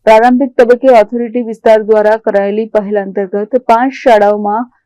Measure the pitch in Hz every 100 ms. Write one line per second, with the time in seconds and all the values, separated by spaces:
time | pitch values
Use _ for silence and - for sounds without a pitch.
0 | 214 220 240 247 269 - 233 240 262 240
1 | 208 240 240 233 226 220 233 220 208 220
2 | 214 220 220 202 202 208 226 214 196 208
3 | 196 190 190 202 214 254 - 226 269 269
4 | 262 214 202 208 208 214 240 _